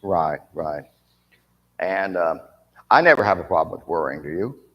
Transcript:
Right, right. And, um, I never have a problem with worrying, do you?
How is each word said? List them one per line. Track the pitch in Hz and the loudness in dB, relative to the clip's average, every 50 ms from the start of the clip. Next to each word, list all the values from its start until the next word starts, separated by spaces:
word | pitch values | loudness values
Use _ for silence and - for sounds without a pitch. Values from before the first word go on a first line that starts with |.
Right, | _ 98 98 87 80 78 73 71 - _ _ | _ -2 0 0 0 0 -2 -6 -10 _ _
right. | 82 82 78 73 73 71 _ _ _ _ _ _ _ _ _ _ _ _ _ _ _ _ _ _ _ | -8 -8 -6 -6 -8 -12 _ _ _ _ _ _ _ _ _ _ _ _ _ _ _ _ _ _ _
And, | 87 92 95 98 95 98 92 | -6 -4 -2 -2 -4 -4 -2
um, | 90 85 82 80 73 - - _ _ _ _ _ - - _ | -2 0 0 -2 -4 -8 -20 _ _ _ _ _ -20 -2 _
I | - 139 | 4 6
never | 165 175 156 - 104 | 8 6 6 6 6
have | 104 98 92 | 2 2 0
a | 82 | 0
problem | - 92 82 78 - - - | -2 0 0 0 0 -4 -14
with | - - | -10 -6
worrying, | 82 85 78 69 65 76 | -4 -4 -2 -4 -6 -8
do | 73 71 | -10 -8
you? | 78 87 98 120 143 - _ _ | -6 -6 -6 -6 -8 -12 _ _